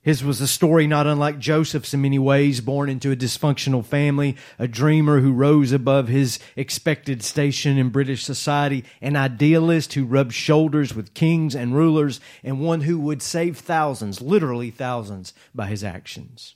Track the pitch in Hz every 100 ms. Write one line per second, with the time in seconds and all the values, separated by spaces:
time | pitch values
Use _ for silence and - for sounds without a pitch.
0 | 151 147 135 113 131 - 170 165 151 151
1 | 147 147 147 147 120 156 156 151 - 143
2 | 139 139 135 139 143 127 113 139 139 131
3 | 139 131 123 - 151 139 - 131 110 143
4 | 147 143 143 135 - - 120 113 147 156
5 | 151 147 135 123 139 151 135 135 127 139
6 | 120 131 131 - - - 139 - - 147
7 | - 123 - - 143 127 147 139 127 123
8 | 135 131 - 131 - 143 143 135 117 -
9 | 127 143 135 117 147 165 165 165 143 139
10 | 127 135 131 113 - 156 156 151 139 110
11 | 104 - 160 165 156 131 120 135 160 156
12 | 147 120 - - - 135 160 165 147 170
13 | 147 147 - 170 170 139 - 165 151 127
14 | 107 101 127 202 151 120 120 - 127 123
15 | 104 98 90 _ _ - 101 104 101 90
16 | - - 123 120 -